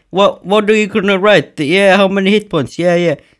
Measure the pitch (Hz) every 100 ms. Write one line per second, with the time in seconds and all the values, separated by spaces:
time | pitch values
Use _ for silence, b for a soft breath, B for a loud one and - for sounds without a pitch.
0 | _ 175 196 - 170 214 208 214 208 214
1 | 190 190 208 196 135 - 143 185 196 185
2 | 196 196 190 208 208 165 127 - 175 175
3 | 175 139 b b